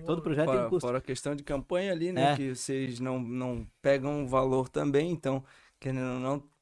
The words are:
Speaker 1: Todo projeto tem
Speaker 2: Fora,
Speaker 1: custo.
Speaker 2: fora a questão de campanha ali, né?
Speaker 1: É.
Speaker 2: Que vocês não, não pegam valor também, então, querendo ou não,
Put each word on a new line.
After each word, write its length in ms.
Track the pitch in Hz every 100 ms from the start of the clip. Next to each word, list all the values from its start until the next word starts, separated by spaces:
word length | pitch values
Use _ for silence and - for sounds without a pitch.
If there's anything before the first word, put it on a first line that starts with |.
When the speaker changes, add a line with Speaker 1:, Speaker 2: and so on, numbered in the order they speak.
| 165
Speaker 1:
Todo 160 | 170
projeto 240 | 160 147 156
tem 80 | 131
Speaker 2:
Fora, 140 | 117
Speaker 1:
custo. 180 | - 123
Speaker 2:
fora 100 | 127
a 20 |
questão 340 | - 127 143 147
de 80 |
campanha 480 | 143 139 - 180 196
ali, 200 | 170 170
né? 180 | 170 139
Speaker 1:
É. 40 | 143
Speaker 2:
Que 180 | 135 127
vocês 440 | - 135 127 120
não, 180 | 127 131
não 480 | 117 127 127 117 107 _
pegam 440 | 139 139 135 147 131
valor 420 | 131 131 131 127
também, 420 | 147 147 139 170
então, 320 | 160 139 135 - - - _
querendo 340 | 135 131 127
ou 60 | 127
não, 240 | 131 143 - _